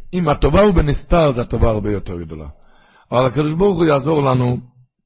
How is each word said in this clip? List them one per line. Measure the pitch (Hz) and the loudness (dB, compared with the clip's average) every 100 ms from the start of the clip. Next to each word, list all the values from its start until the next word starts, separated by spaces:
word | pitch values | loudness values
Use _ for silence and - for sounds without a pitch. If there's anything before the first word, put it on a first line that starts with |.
| - | -8
אם | 180 170 | -2 0
הטובה | 143 175 175 | 0 2 4
הוא | 208 | 4
בנסתר, | 165 151 139 - 175 151 | 4 2 0 0 2 2
אז | 123 | 0
הטובה | 113 117 117 | -4 0 0
הרבה | 107 104 | 0 -2
יותר | 98 90 87 | -4 -6 -10
גדולה. | 80 78 73 - - _ _ _ - | -12 -14 -16 -18 -20 _ _ _ -4
אבל | 120 131 | 0 0
הקדוש | 123 151 | 0 -2
ברוך | 160 202 170 | 0 0 2
הוא | |
יעזור | 165 139 131 156 | 2 2 0 0
לנו, | 139 127 123 123 - _ _ _ | 0 0 0 -4 -8 _ _ _